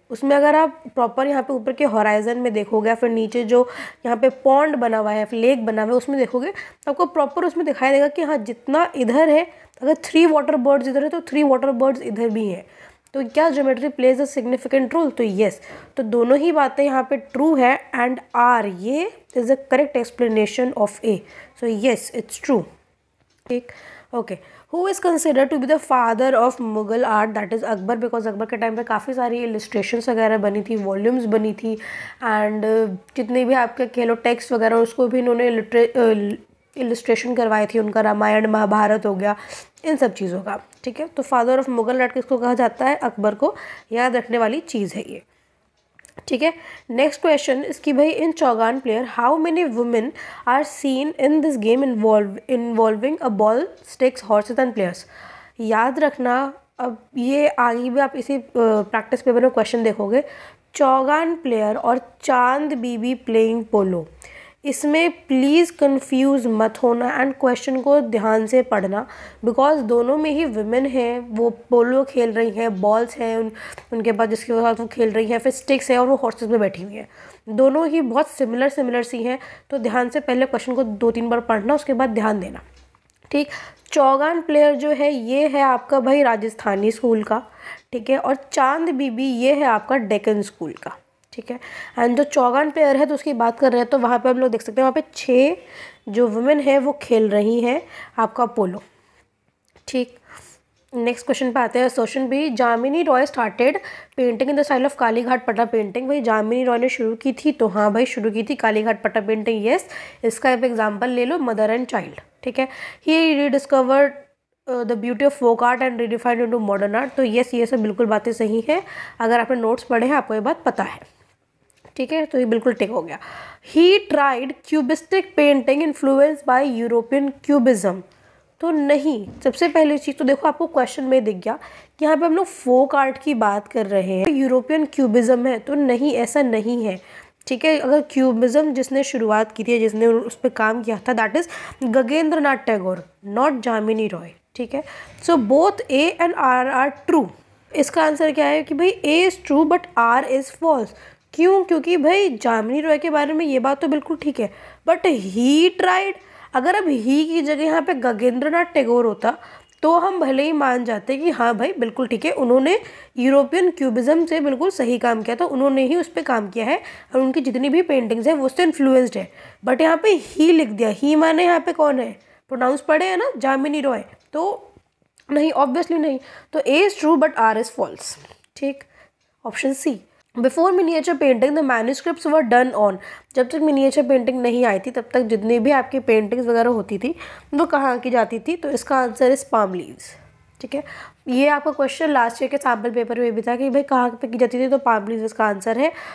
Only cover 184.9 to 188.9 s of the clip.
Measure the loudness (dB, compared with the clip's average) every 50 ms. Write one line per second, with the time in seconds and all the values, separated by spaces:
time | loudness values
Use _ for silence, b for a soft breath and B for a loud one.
184.9 | -8 -8 -8 -2 -2 0 0 0 -2 -2 0 2 2 2 4 2 2 2 0 -2
185.9 | -4 -4 0 2 2 2 2 0 -4 -4 -2 0 2 2 2 2 0 -2 -4 -6
186.9 | -6 -6 -4 -6 -6 B B B B B B B -2 0 0 2 0 0 0 0
187.9 | -2 -2 -2 0 2 2 2 2 -2 -6 -4 -4 -6 -4 -4 -4 -4 -4 -2 0